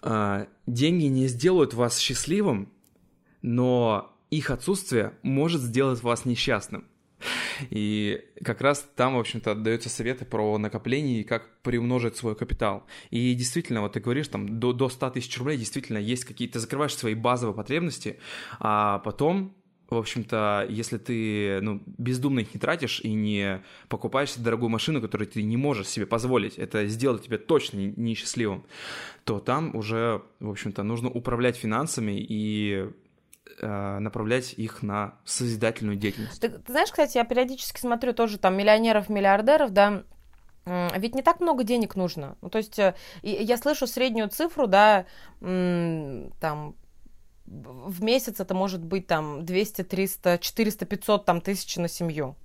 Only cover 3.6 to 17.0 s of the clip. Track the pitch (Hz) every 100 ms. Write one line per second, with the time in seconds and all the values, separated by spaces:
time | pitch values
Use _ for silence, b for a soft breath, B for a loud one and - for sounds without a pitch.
3.6 | 127 123 117 104 - _ _ 156 131 123
4.6 | - 196 - 120 104 - - 135 160 165
5.6 | 123 117 135 123 120 117 127 117 - 110
6.6 | - 101 - _ _ _ B B B B
7.6 | 131 107 104 107 104 - - - - 107
8.6 | 135 143 - - 127 131 110 113 110 107
9.6 | 110 117 120 - 117 127 123 110 107 107
10.6 | 107 104 - 135 147 117 101 117 - _
11.6 | 127 120 120 127 117 - 117 107 123 123
12.6 | 110 98 - B B 117 123 123 123 170
13.6 | 165 117 101 110 110 131 147 113 101 113
14.6 | 120 123 131 127 131 127 120 - 127 151
15.6 | 110 139 - 110 104 127 123 - 120 120
16.6 | 113 139 147 -